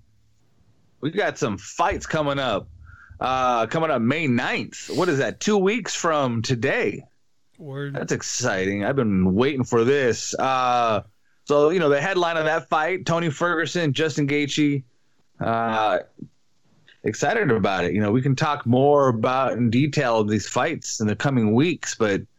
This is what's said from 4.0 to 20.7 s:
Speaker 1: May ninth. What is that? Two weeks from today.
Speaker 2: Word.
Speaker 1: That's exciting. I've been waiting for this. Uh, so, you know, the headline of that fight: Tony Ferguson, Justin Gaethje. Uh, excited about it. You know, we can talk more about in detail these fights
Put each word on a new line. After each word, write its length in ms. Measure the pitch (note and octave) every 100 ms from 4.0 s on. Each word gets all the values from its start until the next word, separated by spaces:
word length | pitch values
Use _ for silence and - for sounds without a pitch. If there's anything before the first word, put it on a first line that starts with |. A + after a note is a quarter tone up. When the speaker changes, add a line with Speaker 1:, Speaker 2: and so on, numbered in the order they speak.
Speaker 1:
May 240 | A2+ D3+ D3+
ninth. 640 | A#2+ D3+ A3+ A2 - -
What 160 | A#2 F3+
is 80 | C#3
that? 220 | A#2 -
Two 180 | - G#3
weeks 380 | F#3+ A#3 F3+ -
from 480 | E3+ D3+ C3 A#2
today. 600 | G#2+ B2 C3+ A3+ B2+ - - _ _ _ _ -
Speaker 2:
Word. 380 | D#3 C3+ C#3+ C#3
Speaker 1:
That's 160 | E3
exciting. 720 | D3+ - - B2 G2 F#2+ G2+ G2+
I've 100 | C#3
been 380 | A2+ F#2+ F#2
waiting 300 | F#2+ C3+ C#3
for 200 | - A#2
this. 520 | A#2 C#3+ B2+ G#2+ - -
Uh, 680 | C3 C3 B2+ B2 A#2 G#2 - _ _ _ -
so, 240 | D3 D3
you 80 | F3+
know, 100 | D3+
the 120 | C#3+
headline 360 | F3 F#3 E3+ E3
of 80 | D#3
that 240 | D#3+ -
fight: 360 | D#3+ D#3+ F#3 -
Tony 240 | E3+ E3+
Ferguson, 600 | C#3 F3 E3 D#3 F3 D#3+
Justin 340 | C3 D#3+ C#3+ C#3+
Gaethje. 560 | D3 C#3+ D3+ D3 C#3+ - _ _ _ _ -
Uh, 600 | A2 A2+ A2+ A2 G#2+ F2+ - - - _ _ _ _ _ _ _
excited 480 | - A2 D3 A3+ F#3
about 340 | A2 G2+ F#2 F2
it. 80 |
You 80 | F#2
know, 100 | G#2+
we 100 | C3
can 140 | C3+ C3
talk 300 | D#3 D3 A#2+
more 420 | B2+ C#3+ D3 C3+
about 440 | A2+ B2+ C3 B2+
in 160 | G2 A#2+
detail 540 | A2 D3 D3+ B2+ A2+
these 240 | G#2+ G#2+ -
fights 520 | B2 D3